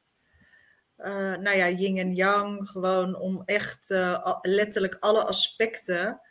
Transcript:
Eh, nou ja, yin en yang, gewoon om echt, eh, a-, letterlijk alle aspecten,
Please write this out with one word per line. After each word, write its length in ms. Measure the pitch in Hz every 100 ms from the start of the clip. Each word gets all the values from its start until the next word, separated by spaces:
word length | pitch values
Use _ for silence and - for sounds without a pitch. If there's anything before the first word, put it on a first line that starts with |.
| _ _ _ _ _ _ _ _ _ -
Eh, 160 | -
nou 420 | 196 196 180 202 190
ja, 120 | 180
yin 280 | 180 196 190
en 180 | 185
yang, 540 | 180 190 202 208 202 202
gewoon 480 | 185 185 190 185 185
om 260 | 190 185
echt, 460 | - 208 - - -
eh, 220 | 190 180
a-, 260 | 180 185 -
letterlijk 540 | 185 196 208 208 190 -
alle 240 | 208 220
aspecten, 960 | - 190 - - 226 - - 175 196 254 _